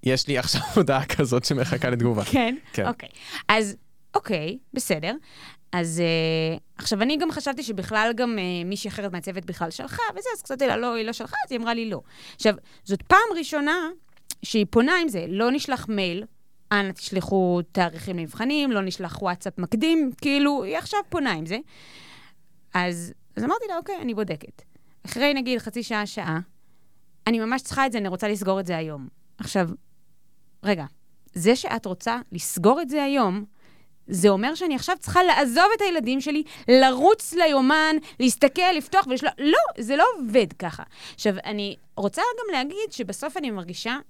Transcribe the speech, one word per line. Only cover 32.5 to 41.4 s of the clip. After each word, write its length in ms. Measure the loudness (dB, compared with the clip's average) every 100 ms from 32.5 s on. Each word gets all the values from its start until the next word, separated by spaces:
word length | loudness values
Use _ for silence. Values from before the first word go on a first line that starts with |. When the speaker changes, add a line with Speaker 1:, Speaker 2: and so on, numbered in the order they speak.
| 2 4 4
Speaker 2:
את 80 | 2
זה 140 | 0
היום, 400 | 2 2 2 0 -6 -16 -20 -20 -20 -20 -6
זה 220 | 0 2
אומר 260 | 2 0
שאני 200 | -2 -2
עכשיו 220 | -2 -2 -4
צריכה 220 | 0 4
לעזוב 420 | 4 4 2 4 4 4
את 40 |
הילדים 400 | 2 0 0 -2
שלי, 220 | 0 -4 -4 -8 6
לרוץ 640 | 8 8 6 6 6 2
ליומן, 640 | 2 4 6 6 6 4 2 -2 0
להסתכל, 520 | 2 4 2 4 2 2
לפתוח 300 | 2 2 2
ולשלוח... 260 | 0 -2 0
לא, 200 | 2 4 2 -2
זה 180 | -2 4
לא 80 | 4 2
עובד 280 | 2 2 2 -2
ככה. 240 | -10 -8 -16 -18 -20
עכשיו, 200 | -2 -2 -2